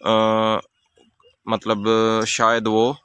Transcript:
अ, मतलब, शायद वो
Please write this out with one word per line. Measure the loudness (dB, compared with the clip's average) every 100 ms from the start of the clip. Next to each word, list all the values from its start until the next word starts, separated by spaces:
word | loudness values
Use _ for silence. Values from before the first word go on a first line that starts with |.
| 0
अ, | 0 2 0 0 -2 -6 _ _ _ _ _ _ _ -6
मतलब, | -6 -2 -4 0 0 2 0 -2
शायद | 0 0 2 0
वो | 0 0 -2